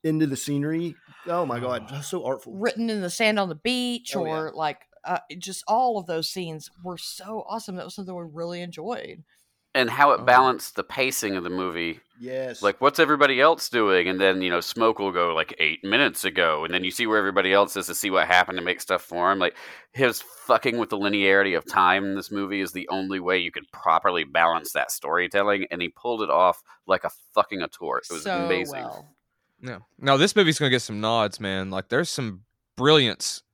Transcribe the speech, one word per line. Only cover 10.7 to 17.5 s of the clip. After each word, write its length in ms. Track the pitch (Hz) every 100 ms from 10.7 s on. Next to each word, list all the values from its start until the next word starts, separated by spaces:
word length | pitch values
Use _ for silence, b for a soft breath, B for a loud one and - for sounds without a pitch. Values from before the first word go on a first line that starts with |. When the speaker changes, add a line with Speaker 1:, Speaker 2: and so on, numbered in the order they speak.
| -
Speaker 3:
the 80 |
pacing 500 | - - 131 127 107 95
of 80 |
the 60 | 87
movie. 500 | 90 92 85 85 80 _ _
Speaker 1:
Yes. 420 | 120 131 131 117
Speaker 3:
Like, 180 | 101 98
what's 180 | 135 156
everybody 400 | 151 147 143 127
else 280 | 147 165 -
doing? 380 | 120 104 92 87
And 140 | 92
then, 220 | 95 92
you 80 | 92
know, 100 | 87
Smoke 380 | - 117 113 110
will 100 | 98
go, 220 | 90 87
like, 200 | 80 80 -
"Eight 240 | 78 80
minutes 420 | 98 117 135 -
ago." 400 | 95 85 85 76
And 80 | 82
then 120 | 92
you 60 | 92
see 140 | - 113
where 120 | 107
everybody 340 | 98 95 95